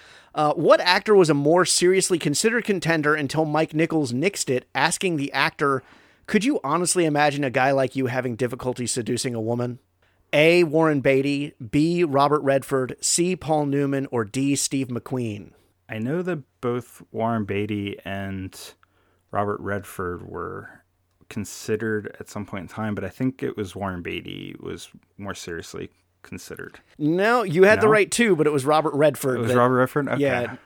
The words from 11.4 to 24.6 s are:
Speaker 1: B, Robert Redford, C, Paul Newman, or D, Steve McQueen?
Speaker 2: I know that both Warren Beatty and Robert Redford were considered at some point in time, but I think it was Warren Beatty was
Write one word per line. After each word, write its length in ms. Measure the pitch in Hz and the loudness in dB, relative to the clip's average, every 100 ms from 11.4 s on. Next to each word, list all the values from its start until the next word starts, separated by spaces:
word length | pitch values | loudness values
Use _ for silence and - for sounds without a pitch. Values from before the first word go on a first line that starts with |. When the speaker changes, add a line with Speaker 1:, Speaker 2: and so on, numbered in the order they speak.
| 143 - 117 | -6 -12 -2
Speaker 1:
B, 320 | 147 160 175 170 | 2 2 2 2
Robert 360 | 139 143 147 | 2 2 2
Redford, 540 | 135 139 - 135 127 - | 2 0 0 -2 -2 -6
C, 340 | - - 180 180 | -4 0 -2 -2
Paul 300 | 139 156 143 | -2 0 0
Newman, 420 | 139 139 139 135 | 0 0 -2 -2
or 120 | 120 | -4
D, 320 | 104 131 139 139 | -2 -2 0 0
Steve 320 | - 139 123 | -2 -4 -4
McQueen? 640 | 120 - 131 117 104 85 _ _ _ - | -6 -6 -6 -4 -8 -12 _ _ _ -12
Speaker 2:
I 100 | 110 | -8
know 220 | 117 170 | -4 -4
that 180 | 180 170 - - | -4 -8 -10 -8
both 400 | 123 123 - - - | -4 -4 -8 -20 -12
Warren 340 | 110 113 113 101 | -4 -2 -2 -2
Beatty 520 | 98 104 104 101 - 90 | -4 -2 -4 -6 -8 -10
and 520 | 98 98 95 95 - - - _ _ _ _ - | -8 -8 -8 -10 -14 -20 -20 _ _ _ _ -6
Robert 280 | 104 101 101 | -2 -2 -4
Redford 680 | 98 101 92 - 90 87 92 | -4 -6 -8 -8 -6 -6 -10
were 540 | 90 87 95 101 - _ _ _ _ - | -10 -8 -10 -16 -20 _ _ _ _ -12
considered 840 | - 98 - - 107 113 107 101 - | -10 -10 -10 -4 -4 -2 -4 -6 -14
at 100 | - | -14
some 160 | 107 101 | -12 -10
point 180 | 98 | -10
in 40 | 80 | -10
time, 280 | - 107 98 | -6 -6 -4
but 80 | |
I 60 | 95 | -6
think 340 | - 131 131 | -4 -4 -2
it 120 | 127 107 | -8 -6
was 180 | 95 95 | -8 -6
Warren 260 | 98 90 | -6 -6
Beatty 540 | 85 87 90 95 92 | -8 -10 -10 -12 -12
was 300 | - | -12